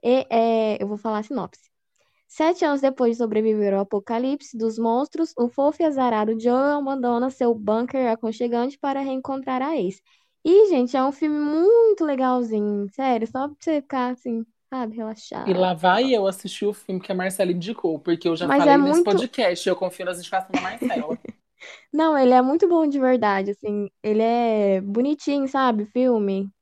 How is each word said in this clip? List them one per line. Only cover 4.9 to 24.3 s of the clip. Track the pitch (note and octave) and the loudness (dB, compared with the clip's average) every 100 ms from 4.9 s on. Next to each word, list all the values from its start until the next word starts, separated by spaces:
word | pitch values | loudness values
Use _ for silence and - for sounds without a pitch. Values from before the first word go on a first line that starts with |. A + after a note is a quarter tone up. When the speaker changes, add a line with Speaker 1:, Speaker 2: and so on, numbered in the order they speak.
| A#3 D4 D#4 E4 - | 0 -2 -4 -6 -2
Speaker 1:
o | A#3+ | -4
fofo | C4 C#4 D4+ | 0 0 2
e | E4 | -2
azarado | C4+ B3+ A3 G#3+ A3+ | 2 0 0 -2 0
Joel | A#3 B3 C#4 D4 | 0 2 2 0
abandona | C4+ C#4 A#3+ A#3+ C4 | -2 -4 -2 0 -2
seu | B3+ A#3+ | 0 0
bunker | A3+ G#3 A3 B3+ C4+ B3 | 0 0 0 0 -2 -2
aconchegante | A3+ A3 A3 A#3+ A#3 B3 C#4 | -2 -4 -4 -4 -2 -4 -4
para | C#4+ C#4 | -6 -4
reencontrar | C4+ C4 C4 C4+ C4+ B3+ | -4 -6 -6 -8 -4 -4
a | C4+ D#4+ | -2 -2
ex. | F#3 F#3+ _ _ _ _ | -4 -6 _ _ _ _
E, | D#4 F#4+ G#4+ | 4 6 8
gente, | D4+ B3 C4+ | 4 2 0
é | |
um | C4 | -2
filme | C#4 D#4 D4+ | -2 -4 -2
muito | D4 D#4 F4+ A#4 A4+ G#4 | -2 2 4 6 4 2
legalzinho, | D#4 C4+ C4 B3+ A#3+ G#3+ G#3 G#3 G3+ | 0 0 0 0 -2 -2 -2 -2 -6
sério, | A3+ C4 A#3 A3+ | -4 -2 0 -2
só | B3+ C#4+ | -6 -8
pra | D4 | -6
você | - D4+ | -4 -4
ficar | C#4 C4+ B3 | -2 -4 -4
assim, | B3 B3+ A3+ A3+ _ _ | -6 -6 -8 -8 _ _
sabe, | C4 A3+ A3 | -8 -8 -8
relaxado. | A3 A3 - - - | -10 -12 -12 -8 -2
Speaker 2:
E | |
lá | F3+ F#3 E3+ | 0 0 2
vai | F3+ G3 C4 | 2 2 2
eu | A#3 G3 | 2 0
assistir | F#3+ F#3+ - G#3 | -4 -12 -6 -6
o | |
filme | G#3 - F#3 | -6 -8 -8
que | - | -6
a | F#3 | -4
Marcela | F#3 F#3 F#3 | -4 -2 -2
indicou, | F3+ F3 A3+ F3 D#3 | -2 -4 -4 -4 -4
porque | F#3 F3 E3+ | -2 -2 -2
eu | D#3+ | -2
já | F3 | 0
Speaker 1:
Mas | - | 4
Speaker 2:
falei | D4 | 6
Speaker 1:
é | C#4+ | 6
Speaker 2:
nesse | C#4+ | 6
Speaker 1:
muito | D#4 F4 | 2 4
Speaker 2:
podcast, | F#4+ B3+ - G#3 F3 - | 2 0 -2 0 0 -2
eu | F3+ | -2
confio | F#3 - F3+ | -4 -6 -8
nas | F3+ | -8
indicações | F3 F#3 - | -6 -6 -2
da | F3+ | -6
Marcela. | F#3 - D#3 - - B3 | -6 -6 -4 -4 -4 -8
Speaker 1:
<laughs> | - - _ _ - - _ | -10 -20 _ _ -20 -20 _
Não, | D4 D#4+ D4 | 0 2 4
ele | B3+ | 6
é | B3+ | 6
muito | B3+ D#4+ F4+ | 4 2 4
bom | E4+ D#4 | 4 2
de | C#4 | 2
verdade, | B3+ B3+ G#3 G3 G3 | 2 2 2 0 -2
assim, | G3 G#3+ G#3 G3+ _ | -6 -6 -6 -6 _
ele | G#3+ G#3+ | -2 0
é | A3+ | 2